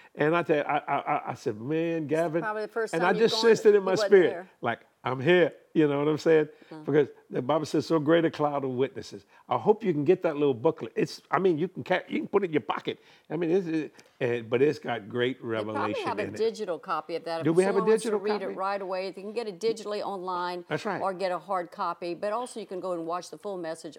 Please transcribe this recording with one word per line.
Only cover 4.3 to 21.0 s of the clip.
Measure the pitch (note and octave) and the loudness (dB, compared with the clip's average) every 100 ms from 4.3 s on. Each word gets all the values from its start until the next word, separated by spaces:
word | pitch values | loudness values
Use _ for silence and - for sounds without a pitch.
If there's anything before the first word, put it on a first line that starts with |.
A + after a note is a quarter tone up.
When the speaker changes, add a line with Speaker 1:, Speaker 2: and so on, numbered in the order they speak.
Speaker 2:
there. | - F#3+ _ | 2 -10 _
Speaker 1:
like, | A#2+ A2+ _ _ | -4 -4 _ _
"I'm | A#2+ C3 | -4 0
here." | C3 F3+ D3+ - _ | 4 6 4 0 _
You | - D3+ | 2 4
know | C#3+ | 4
what | D3 | 2
I'm | D3+ | 2
saying? | E3+ D#3+ D3+ - - | 4 4 4 -6 -18
Speaker 2:
Uh-huh. | D#3 D3+ | -12 0
Speaker 1:
Because | C#3+ C#3 - - | 2 2 -2 -8
the | C#3 | -4
Bible | B2+ D#3 D#3 | 0 0 0
says, | D#3+ - | -2 0
"So | E3 | 0
great | D3 E3+ | 4 4
a | D#3+ | 2
cloud | - D3 C#3+ | 0 -2 -2
of | C3 | -4
witnesses." | B2+ C#3 A2+ - G#2 _ _ - | -2 -2 -4 -14 -16 _ _ -4
I | B2 | 0
hope | D#3 G#3+ | 2 2
you | G#3+ | 2
can | D3+ | 0
get | C#3+ F3+ | 2 2
that | F3 D3 | 2 2
little | D3 | 0
booklet. | A#2+ D#3 - A2+ - | 2 0 0 -4 -4
It's, | - - - | -4 -6 -2
I | D3 | 2
mean, | F#3+ D3+ | 2 2
you | F3+ | -2
can | - | -4
ca-, | B2 F3+ - | -2 -2 -2
you | - | -6
can | E4 | 0
put | G3+ | 0
it | F#3+ | 0
in | |
your | D3 | -2
pocket. | - - - - _ _ - | -2 -6 -6 -10 _ _ -8
I | D#3 | -4
mean, | E3+ | 0
it's, | F#3 F3 | 0 0
it, | D#3+ C3+ - - - | -4 -6 -12 -18 -4
and, | B2+ A#2+ A2 | -2 -2 0
but | B2 | 2
it's | D3 C#3 | 2 2
got | - A#2 G2+ | -4 -8 -6
great | A#2+ B2 C3+ | -2 -2 -2
Speaker 2:
They | B2 | -4
probably | A2 G#2+ | -4 -4
Speaker 1:
revelation | - - B4+ E4 | -4 -4 -4 -4
Speaker 2:
have | G#3 | -4
a | |
Speaker 1:
in | G3+ | -4
it. | G#3 | -2
Speaker 2:
digital | A3 G3+ G3 D#3+ | -2 -2 -6 -6
copy | - D#3+ - E3 | -4 -6 -4 -8
of | |
that. | E3 E3 | -6 -2
Speaker 1:
Do | D#3 | 0
Speaker 2:
If | E3+ | 2
Speaker 1:
we | |
have | F#3+ G3 | 2 2
a | |
Speaker 2:
someone | G#3+ | 2
wants | A3 | 2
to | A3+ | 0
Speaker 1:
digital | G#3 | -4
Speaker 2:
read | G3+ G#3 | -2 -4
it | F#3 | -4
Speaker 1:
copy? | F#3+ | -6
Speaker 2:
right | F#3+ G3+ | -6 -4
away, | F#3+ F#3 F#3+ | -6 -6 -6
they | F#3 | -10
can | G3 | -10
get | G#3+ G#3+ | -8 -8
it | F3 | -4
digitally | A3+ G#3+ G#3 G#3 | -4 -4 -6 -6
online | E3 G3 F3+ F3+ F3+ F3+ F3 | -6 -6 -6 -4 -4 -6 -6
Speaker 1:
That's | D#3 | -6
right. | G#3+ E3 | -4 -4